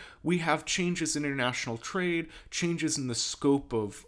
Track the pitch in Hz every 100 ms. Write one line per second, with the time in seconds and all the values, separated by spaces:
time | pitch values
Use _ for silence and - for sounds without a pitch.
0 | - - 160 175 165 156 - - 175 175
1 | 156 151 147 139 123 120 - 117 - 190
2 | 180 170 165 - - - 175 165 156 147
3 | 127 117 - - 143 139 139 117 104 -